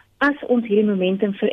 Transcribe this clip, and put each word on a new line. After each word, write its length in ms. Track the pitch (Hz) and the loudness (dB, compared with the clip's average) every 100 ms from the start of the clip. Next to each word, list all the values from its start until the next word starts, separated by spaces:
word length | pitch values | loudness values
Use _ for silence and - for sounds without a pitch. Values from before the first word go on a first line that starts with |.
| _ - | _ -2
as 200 | 285 285 - | -2 0 0
ons 200 | 247 226 | 0 2
hierdie 240 | 208 214 | 2 2
momentum 440 | 196 185 196 214 | 2 0 0 -2
vir 160 | 196 208 | -2 -2